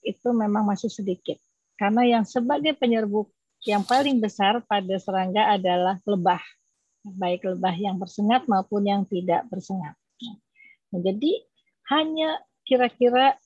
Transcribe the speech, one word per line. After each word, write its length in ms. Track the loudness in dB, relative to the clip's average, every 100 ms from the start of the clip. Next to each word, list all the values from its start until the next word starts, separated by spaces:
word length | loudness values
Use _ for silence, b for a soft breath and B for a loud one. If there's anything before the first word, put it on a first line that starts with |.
itu 260 | -10 -6 -2
memang 320 | 0 0 0 0
masih 240 | -2 -4
sedikit. 480 | -6 -6 -6 -6 -10 _ _ _ -4
Karena 240 | 0 2
yang 220 | 4 2 0
sebagai 480 | -2 -2 0 -2
penyerbuk 560 | 0 2 2 0 -2 -4 _ _ _
yang 240 | -2 -2 2
paling 320 | 2 2 2
besar 400 | 0 0 2 2 0
pada 320 | -2 -2 -4
serangga 560 | -2 -2 0 2 2
adalah 400 | 2 2 2 0 -2
lebah. 400 | -2 0 2 0 -4 -20 _ _ _ _ -16
Baik 400 | -6 -4 -2 -4
lebah 280 | -2 -2
yang 280 | -2 -4 -4
bersengat 480 | -6 -2 0 0 2
maupun 320 | 0 0 -2
yang 240 | 0 0 -2
tidak 400 | -4 0 -2 -2
bersengat. 480 | -8 -8 -8 -8 -14 _ _ -16 -16 _ b b b _
Nah, 80 | -4
jadi 360 | -2 0 0 -2 -6 _ _ _ -2
hanya 400 | -2 0 -2 -4 -6 -10 _ 0
kira-kira 720 | 2 2 2 2 4 4 2